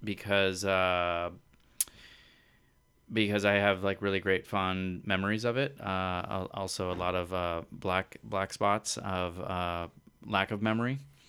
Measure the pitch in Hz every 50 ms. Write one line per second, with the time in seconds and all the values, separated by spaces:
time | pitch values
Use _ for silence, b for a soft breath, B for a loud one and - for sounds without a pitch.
0 | - 104 101 - - 104 101 98 98 95 92 90 98 98 95 92 92 90 90 90
1 | 87 87 87 85 87 87 87 - - _ - _ _ B B B B B B B
2 | B B B B B B B B B B B B B B B B B _ _ _
3 | _ _ - 113 110 101 104 104 98 104 101 101 101 101 98 92 92 98 98 -
4 | 104 101 95 95 87 101 95 90 - - - 101 95 92 92 92 92 92 90 85
5 | - 101 98 92 95 101 107 110 110 120 117 127 143 135 139 - 110 101 95 92
6 | 92 92 90 90 90 - - 95 92 - - 101 98 92 - - 95 90 87 90
7 | 90 90 90 90 87 85 92 92 87 85 85 82 80 - - - - 98 90 92
8 | 95 - - - - 110 107 98 95 95 - - 110 101 101 107 - - - -
9 | - 98 95 92 90 87 85 90 92 - 95 90 90 87 87 85 85 85 - -
10 | _ - _ _ - 101 104 98 98 - 110 104 107 110 110 113 117 123 135 139
11 | 139 B B B B